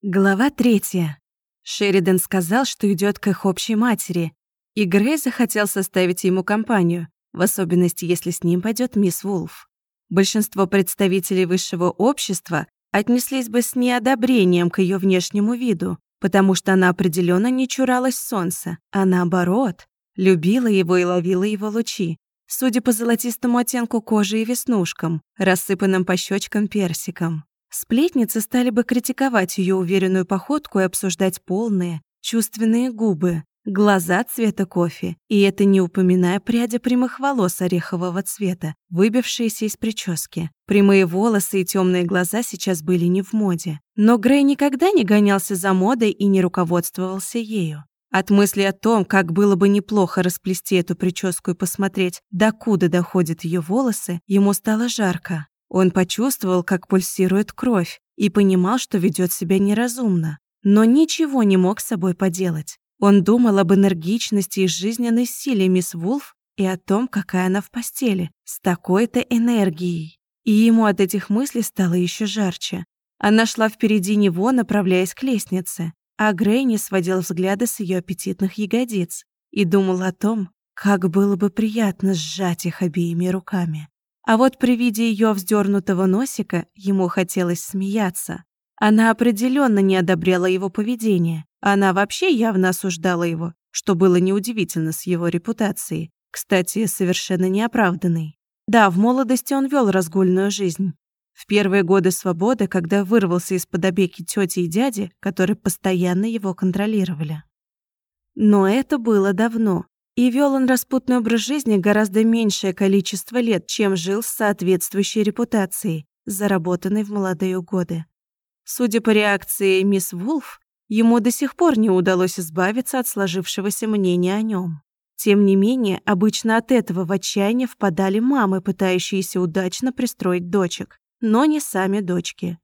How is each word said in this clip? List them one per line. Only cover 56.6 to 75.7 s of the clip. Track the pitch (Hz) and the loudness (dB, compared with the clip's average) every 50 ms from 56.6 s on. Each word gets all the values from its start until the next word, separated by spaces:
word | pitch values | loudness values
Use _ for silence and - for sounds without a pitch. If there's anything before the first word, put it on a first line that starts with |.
| 175 | 0
как | - 196 175 - _ | 0 -2 -4 -2 _
пульсирует | - 190 175 - - - 190 185 190 196 214 - | 0 0 0 -2 -2 0 0 2 2 0 0 -2
кровь, | - - - 254 233 196 170 - - - _ _ _ | -6 -4 -2 0 2 0 0 -2 -6 -18 _ _ _
и | - 202 208 | -2 -2 0
понимал, | 196 208 202 190 190 180 180 185 226 254 | 4 4 4 4 4 4 2 2 0 -2
что | - - - 202 | -2 -2 -2 0
ведет | 170 190 151 - 180 175 | 0 0 0 0 -2 -2
себя | - - 196 165 190 196 | -2 -4 -2 0 0 2
неразумно. | 202 202 208 214 240 247 233 254 254 220 190 175 160 160 147 147 _ _ _ _ _ | 2 2 2 0 0 -2 -2 -2 -2 0 0 0 0 -2 -6 -8 _ _ _ _ _
Но | 196 202 208 220 | 4 6 6 6
ничего | 226 240 285 320 320 - - 330 294 269 262 226 | 6 6 4 4 2 0 -4 -2 -2 0 0 2
не | 202 190 185 | 4 4 4
мог | 180 180 208 - | 4 2 0 -2
с | - - | -6 -6
собой | 240 185 170 190 175 | -6 -2 -2 -2 -2
поделать. | _ 196 190 170 180 190 180 165 156 151 - - _ _ _ _ _ | _ -2 -2 -2 -2 -4 -4 -4 -6 -8 -12 -16 _ _ _ _ _
Он | - 202 202 202 175 | 4 6 6 6 6
думал | 202 220 240 247 226 202 196 | 4 4 4 4 4 4 2
об | 196 165 196 | 4 4 4
энергичности | 196 196 196 185 170 156 170 208 233 - - 214 202 190 - - 196 | 4 4 4 2 0 -2 -4 -4 -4 -4 -2 -2 -2 -2 -2 -2 0
и | 190 185 | 0 0
жизненной | 160 170 180 208 226 226 240 233 226 233 247 | 0 -2 -4 -6 -4 -2 -2 0 0 0 0
силе | 240 - - - 285 254 202 190 185 | -2 -6 -8 -4 -2 0 2 2 4
мисс | 185 185 180 - - | 2 2 0 -2 -8
Вулф | 170 165 185 247 285 - - _ _ _ _ _ | -6 -4 -4 -4 -4 -6 -10 _ _ _ _ _
и | - 196 | -4 -2
о | 185 185 180 | -2 -2 -6
том, | _ - 190 208 247 254 | _ -2 -2 0 0 -2
какая | - 202 196 - - 185 180 185 | -4 -6 -6 -2 -2 -2 0 0
она | 185 202 | 0 -2
в | 202 - | -4 -6
постели, | _ 240 233 - - - 277 240 202 185 175 160 _ _ _ | _ -10 -10 -8 -8 -4 -2 -2 0 -2 -4 -6 _ _ _
с | - - - | -16 -16 -6
такой-то | _ 190 175 - _ - 180 196 240 233 - 247 | _ -2 -2 -2 _ 0 0 2 2 0 0 -4
энергией. | - _ 247 233 226 240 240 226 202 190 156 156 180 180 175 165 160 160 - _ _ _ _ _ _ | -2 _ 0 0 2 2 2 2 2 0 0 -2 -4 -4 -4 -4 -6 -10 -14 _ _ _ _ _ _
И | - | 0
ему | 214 208 226 226 226 226 226 | 2 4 6 6 6 6 4
от | 208 202 - | 4 4 2
этих | 202 180 - 202 - - | 0 0 0 -4 -2 -2
мыслей | 202 220 269 285 - 233 | -2 -2 -2 -2 -4 -4
стало | 214 - _ - 190 175 170 | -6 -4 _ -2 0 0 2
еще | 180 180 175 - - 220 | 0 0 -2 -2 -4 -6
жарче. | 202 190 220 208 185 175 - - - - - 170 _ _ _ _ _ _ _ | -4 -2 -2 -2 -2 -4 -6 -8 -10 -10 -10 -12 _ _ _ _ _ _ _
Она | - 208 214 220 226 | 0 2 4 4 2
шла | 220 - - 220 220 | 0 0 0 -2 -2
впереди | 214 _ - 214 214 214 175 196 214 | 0 _ 0 2 2 2 0 0 0
него, | 208 208 196 170 175 190 240 | 2 2 2 2 2 0 2
направляясь | 269 247 226 - 214 208 196 185 185 180 185 185 - | 2 0 0 0 0 0 2 2 2 2 0 -2 -4
к | - - | -6 -4
лестнице, | 262 254 208 - - - 185 175 - | -2 -2 -2 -4 -4 -6 -6 -6 -6